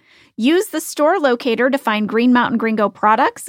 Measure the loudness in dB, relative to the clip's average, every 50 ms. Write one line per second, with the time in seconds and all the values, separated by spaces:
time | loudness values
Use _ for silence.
0 | _ _ _ _ _ _ _ -2 0 2 2 2 0 -2 -4 -8 -8 -8 -4 0
1 | 0 2 2 2 2 0 0 0 -2 -2 -2 0 0 0 -2 -2 -2 -2 -2 -2
2 | -2 -2 0 0 2 4 4 2 2 0 -2 -2 -2 -2 -2 0 -2 -2 -2 0
3 | 0 2 2 2 2 0 -2 -6 -14